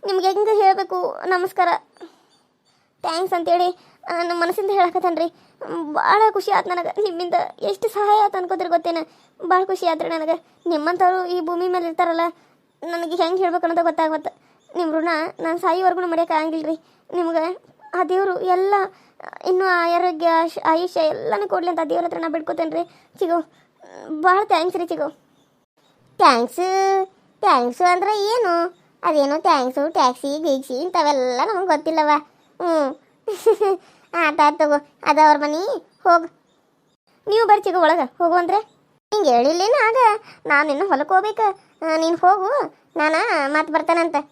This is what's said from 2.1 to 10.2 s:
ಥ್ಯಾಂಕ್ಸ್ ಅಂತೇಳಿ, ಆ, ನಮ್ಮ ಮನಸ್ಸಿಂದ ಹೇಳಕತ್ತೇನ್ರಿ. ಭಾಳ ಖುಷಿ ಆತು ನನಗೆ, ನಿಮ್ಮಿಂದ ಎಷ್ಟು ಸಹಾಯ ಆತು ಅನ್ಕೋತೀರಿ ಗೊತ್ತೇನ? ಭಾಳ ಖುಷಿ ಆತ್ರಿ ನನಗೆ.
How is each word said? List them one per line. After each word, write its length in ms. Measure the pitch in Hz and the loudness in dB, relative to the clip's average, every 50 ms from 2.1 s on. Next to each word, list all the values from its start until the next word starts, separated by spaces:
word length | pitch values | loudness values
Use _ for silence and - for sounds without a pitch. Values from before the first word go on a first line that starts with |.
| _ _ _ _ _ _ _ _ _ _ _ _ _ _ _ _ _ _ - | _ _ _ _ _ _ _ _ _ _ _ _ _ _ _ _ _ _ -8
ಥ್ಯಾಂಕ್ಸ್ 300 | 339 320 330 370 370 381 | -6 -4 -4 -2 -2 -2
ಅಂತೇಳಿ, 460 | 349 339 339 339 349 359 359 359 - _ _ _ _ - - | -2 0 2 2 2 2 0 0 -4 _ _ _ _ -10 -8
ಆ, 120 | 349 339 339 | -4 -4 -2
ನಮ್ಮ 200 | 349 349 349 339 | -2 -2 -2 0
ಮನಸ್ಸಿಂದ 280 | 339 359 - 392 392 | -2 0 -2 -2 -2
ಹೇಳಕತ್ತೇನ್ರಿ. 640 | 403 392 370 349 359 370 359 359 339 311 330 339 - _ _ _ _ _ - - 311 339 330 294 302 | 2 2 2 2 2 0 -2 -2 0 0 -2 -4 -4 _ _ _ _ _ -12 -10 -8 -8 -8 -6 -4
ಭಾಳ 300 | - - - - 415 440 440 440 | -2 2 2 4 4 4 2 2
ಖುಷಿ 180 | 415 - - | 0 -4 -2
ಆತು 180 | 403 370 - 392 | -2 -2 0 -2
ನನಗೆ, 360 | 359 349 339 339 - - 415 | -4 -4 -4 -6 -4 -4 -4
ನಿಮ್ಮಿಂದ 300 | 415 349 330 359 349 320 349 - - - - - | -4 -2 -4 -6 -2 -2 -2 -2 -2 -8 -8 -6
ಎಷ್ಟು 260 | 415 403 381 - 440 | -6 -6 -4 -4 -6
ಸಹಾಯ 360 | - 403 415 403 415 427 415 | -4 -2 0 2 4 4 2
ಆತು 140 | 403 403 381 | 2 0 -4
ಅನ್ಕೋತೀರಿ 300 | 359 349 381 330 370 349 | -4 -4 -4 -4 -4 -2
ಗೊತ್ತೇನ? 300 | 339 339 330 339 339 330 320 - _ _ _ _ _ _ - | -2 -2 -2 -2 -4 -4 -6 -8 _ _ _ _ _ _ -2
ಭಾಳ 180 | 339 370 370 381 | 0 2 2 2
ಖುಷಿ 220 | 381 381 370 - | 0 -4 -2 -2
ಆತ್ರಿ 220 | 349 330 311 330 - | -2 -2 -2 -4 -4
ನನಗೆ. 520 | 330 320 | -4 -6